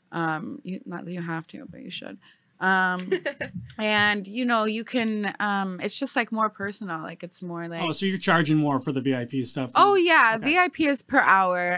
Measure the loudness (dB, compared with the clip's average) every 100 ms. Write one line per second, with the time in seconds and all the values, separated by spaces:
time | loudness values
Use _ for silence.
0 | _ -4 -4 -4 -8 -12 -12 -12 -12 -12
1 | -10 -10 -8 -8 -10 -16 -18 -18 -14 -12
2 | -12 -18 _ _ _ -4 0 2 2 -2
3 | -2 -4 -4 -8 -10 -12 -12 -4 0 4
4 | 4 2 -4 -4 0 0 0 -4 -4 -2
5 | -2 -2 -4 -4 -2 -2 -2 -4 -2 0
6 | 2 0 -2 0 -2 -2 -8 -8 -8 -8
7 | -10 -12 -12 -12 -10 -10 -8 -6 -4 -2
8 | -2 0 2 4 4 4 4 0 0 -2
9 | 0 -2 -2 -4 -4 -4 0 4 6 6
10 | 6 6 6 2 0 2 2 2 0 0
11 | 2 2 6 6 4 2 0